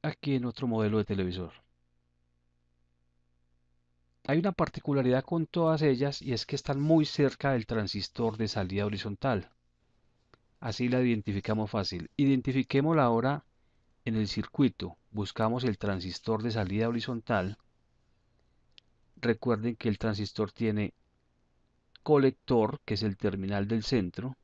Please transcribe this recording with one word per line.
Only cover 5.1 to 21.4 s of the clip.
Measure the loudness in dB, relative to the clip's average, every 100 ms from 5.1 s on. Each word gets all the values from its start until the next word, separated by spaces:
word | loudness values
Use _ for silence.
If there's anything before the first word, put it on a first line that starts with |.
| 2
con | 0 -2 -2
todas | 0 2 4
ellas | 2 2 0 -4
y | -4
es | -4 -4
que |
están | -6 -4 -2
muy | 4 4 4
cerca | 2 0 2 -2
del | -2 -2
transistor | -2 -2 -4 -6 -2 -2 0
de | -4
salida | -2 -2 -2 -2
horizontal. | -4 -6 -4 -2 -2 -4 _ _ _ _ _ _ _ _ _ _ _
Así | -8 -2 0
la | 4
identificamos | 4 2 0 -4 0 -2 0
fácil. | -2 -2 -6 -8 0
Identifiquémosla | 2 2 2 -2 0 2 2 4
ahora | 4 2 0 -2 _ _ _ _ _ _
en | -4
el | -2 0
circuito. | -2 -4 0 0 0 -12 -12 _
Buscamos | -6 -6 -2 -2 0
el | -2 -2
transistor | -2 -4 -6 -8 -4 -2
de | -2
salida | -2 -2 0 0
horizontal. | -2 -4 -8 -2 0 0 -6 _ _ _ _ _ _ _ _ _ _ _ -20 _ _ _ -4
Recuerden | 0 0 0 0 -2
que | -2 -2
el | 0
transistor | -2 -2 -6 -4 -4
tiene | 0 0 0 -2 _ _ _ _ _